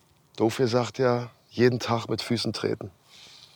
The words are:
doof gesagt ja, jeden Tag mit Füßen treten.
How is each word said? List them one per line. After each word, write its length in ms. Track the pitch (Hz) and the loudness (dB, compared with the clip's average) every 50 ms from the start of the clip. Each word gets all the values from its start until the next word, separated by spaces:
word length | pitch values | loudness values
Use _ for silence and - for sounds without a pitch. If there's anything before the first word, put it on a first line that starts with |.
| _ _ _ _ _ _ _ | _ _ _ _ _ _ _
doof 200 | - - 117 113 | 0 0 0 2
gesagt 420 | - 135 117 110 123 120 110 - - | 2 0 2 2 0 0 -2 -2 0
ja, 320 | 135 123 120 120 120 120 - _ _ _ | 2 2 2 0 -2 -6 -12 _ _ _
jeden 280 | - - 120 123 123 120 | 0 2 4 4 4 2
Tag 300 | - - 117 117 110 - | 0 -2 -2 -2 -2 -4
mit 140 | 120 107 - | -6 -6 -4
Füßen 320 | - 120 110 - 113 107 | -4 -4 -2 -2 -4 -4
treten. 360 | - - 107 110 - - 98 - _ _ _ - - - - - - - - - | -2 -2 -2 -2 -4 -6 -12 -14 _ _ _ -20 -20 -20 -20 -20 -20 -20 -20 -20